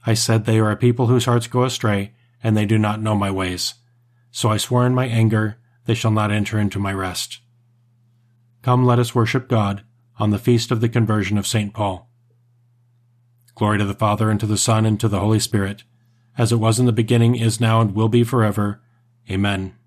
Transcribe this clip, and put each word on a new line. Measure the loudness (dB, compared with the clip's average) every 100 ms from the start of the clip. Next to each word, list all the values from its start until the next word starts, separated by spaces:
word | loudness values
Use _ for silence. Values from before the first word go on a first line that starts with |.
| 0
I |
said, | -2 2 0
"They | 2 2
are | 2
a | 2
people | 0 2 2
whose | 2
hearts | 2 0 0
go | -2
astray, | -2 -2 -2 -2 -4 _ _ _
and | 0 0
they | 2
do | 2
not | 2 -2
know | -2 0
my | 0
ways." | -2 -4 -4 -8 -10 _ _ _ _ _
So | -4 -2
I | -2
swore | 0 0 2
in |
my | 0 0
anger, | 2 2 2 -2 -6 _ _ -4
"They | -2
shall | 0
not | 0 0
enter | -2 -2 -2
into | -2 -2
my | -6
rest." | -4 -6 -8 -10 -14 _ _ _ _ _ _ _ _ _ _ _ _
Come, | 0 2 4
let | 2
us | 0 0
worship | 0 -2 -2
God | -2 -2 -4 -12 _ _ -4
on | -2
the | 0
Feast | 2 0 0
of | -2
the | -2
Conversion | 0 0 0 0 -4
of | -2
Saint | -4 -4
Paul. | -4 -6 -6 _ _ _ _ _ _ _ _ _ _ _ _ _ _ _ -4
Glory | -2 0
to | -2
the | -2
Father, | -2 0 0
and | 0
to | 0
the | -2
Son, | 0 2 2
and | 0
to | 0
the | 0
Holy | 0 0
Spirit, | 0 -2 -4 -8 -18 _ _ _ _ -4
as | 0
it | 2
was | 2 2
in | 2
the |
beginning, | 2 2 4 4 2
is | 0 0
now, | 0 2
and | 2
will | 2 2
be | 2
forever. | 2 2 0 0 -4 -4 _ _ _ _ _
Amen. | -2 0 -2 -6 -14